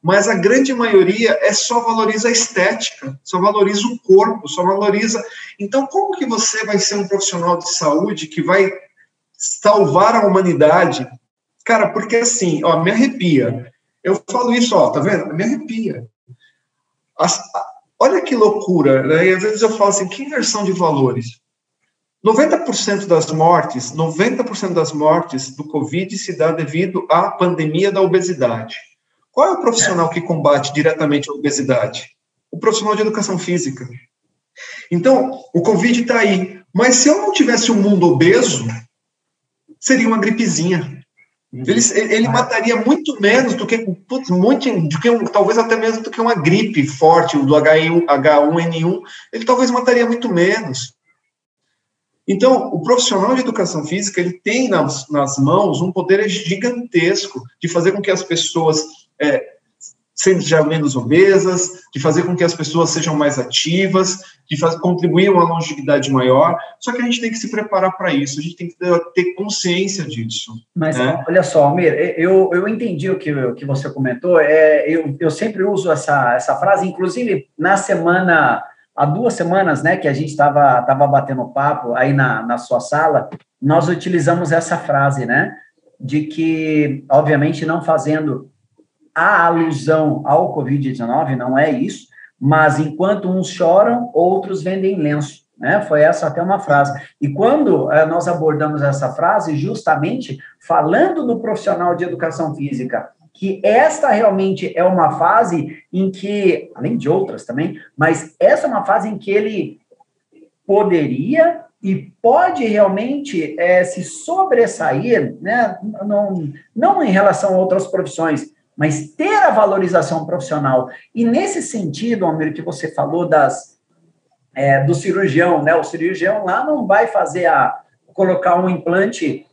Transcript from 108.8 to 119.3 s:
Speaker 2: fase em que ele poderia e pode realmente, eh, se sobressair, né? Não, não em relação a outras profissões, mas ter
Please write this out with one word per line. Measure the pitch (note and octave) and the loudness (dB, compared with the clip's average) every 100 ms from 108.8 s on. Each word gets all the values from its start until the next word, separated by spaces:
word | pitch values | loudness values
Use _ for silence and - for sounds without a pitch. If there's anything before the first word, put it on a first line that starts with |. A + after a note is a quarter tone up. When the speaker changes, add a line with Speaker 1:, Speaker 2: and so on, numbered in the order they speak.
| - | 0
Speaker 2:
fase | G3+ G#3 | -2 -2
em | G#3 | -8
que | - | -2
ele | G#3 G#3+ G#3 D#3 - _ _ _ _ _ _ _ _ - | -2 -2 -6 -8 -12 _ _ _ _ _ _ _ _ 0
poderia | G3+ G3+ E3+ D3 B2+ F3+ D#4 E4 E4+ - _ | 2 4 2 0 -2 -2 2 2 2 -10 _
e | G3 E3+ - _ | -4 -4 -6 _
pode | A3+ C#4+ F4+ D#4 A3+ | 2 4 2 0 -2
realmente, | G#3 G3 F#3+ A#3+ C#4+ C#4+ F#3 D3+ D3+ | 2 2 2 -4 -6 -6 -6 -6 -2
eh, | F3 F3+ | 2 4
se | F3+ - | 2 -4
sobressair, | D#3+ - - F4+ F#4+ A#3+ A3+ - D#3+ C3+ A3+ A3 B2+ - | -10 -12 -6 -2 2 4 2 0 -2 -2 0 0 0 -6
né? | F3 A#3+ A3 F3+ G3+ G#3 G3+ | -4 0 0 -2 -10 -8 -2
Não, | G#3 G3+ F#3 D3 C#3 _ A3 | -2 0 -4 -6 -10 _ -2
não | D#4+ G4 | 0 2
em | C4+ | 2
relação | F#3+ G3+ - G3+ F#3 | 4 4 2 0 2
a | |
outras | F#3 F#3 - | 2 0 -2
profissões, | - C#3+ - E3 C#3+ - _ _ - | -4 -6 -4 -2 -2 -6 _ _ -4
mas | D3+ - - | -2 -2 -6
ter | _ F4 | _ -2